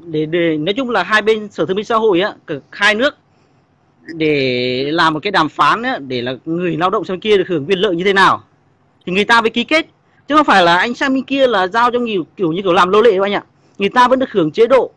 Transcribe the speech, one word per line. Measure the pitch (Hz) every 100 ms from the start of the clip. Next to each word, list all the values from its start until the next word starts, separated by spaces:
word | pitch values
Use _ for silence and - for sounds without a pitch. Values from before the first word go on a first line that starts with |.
| 170
để, | 156 156
để, | 170 170 156
nói | 156
chung | 208 247
là | 214
hai | 180 214
bên | 208 220 208
Sở | - 165
Thương | 190
binh | 208
Xã | 226
hội | 220 170
á, | 202 - -
cả | 143 -
hai | - 202 214
nước | 285 - _ _ _ _ _ _ _ _ - 160
để | 156 143 135 123 123 127 139
làm | 165 160
một | 156
cái | 202
đàm | 190 156
phán | - 147 185
á, | 247 226 139
để | 127
là | 123 131 160
người | 165 180 156
lao | 185
động | 214 202
sang | 185
kia | 214 202
được | 180
hưởng | 170 139
quyền | 185
lợi | 208 170
như |
thế | 190
nào | 190 180 110 - _ _ _ _ _ -
thì |
người | 185 208
ta | 233
mới | 226
ký | 233
kết, | 233 311 320 _ _ _ -
chứ | 196
không | -
phải | 202
là | 170 175
anh | 220
sang | 240 277
bên | 269
kia | - 269 262
là | 208 185
giao | 220 240
cho | 240
nhiều | 240 196 151 -
kiểu | 175
như | 170
kiểu | 196
làm | 180 180
nô | 208
lệ | 240
đâu | 190
anh | 196
ạ. | 196 - _ _ -
Người | 202
ta | 247 247
vẫn | 262
được | 254
hưởng | 208 156
chế | 156 233
độ | 254 185